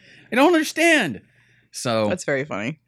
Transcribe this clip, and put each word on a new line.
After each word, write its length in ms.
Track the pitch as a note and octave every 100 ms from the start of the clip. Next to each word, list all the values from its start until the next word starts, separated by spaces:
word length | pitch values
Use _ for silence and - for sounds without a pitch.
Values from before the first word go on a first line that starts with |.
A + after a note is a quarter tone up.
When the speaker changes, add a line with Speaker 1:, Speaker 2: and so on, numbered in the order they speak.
| _ - _
Speaker 1:
I 60 | A3+
don't 120 | D#4
understand." 760 | D#4+ D4+ - E4+ D4+ E3+ G#2+ - _ _ _ _
So 380 | - B2+ A2 G#2+
Speaker 2:
That's 160 | F3+ -
very 180 | C#3
funny. 360 | D3+ G2 A#2 D#3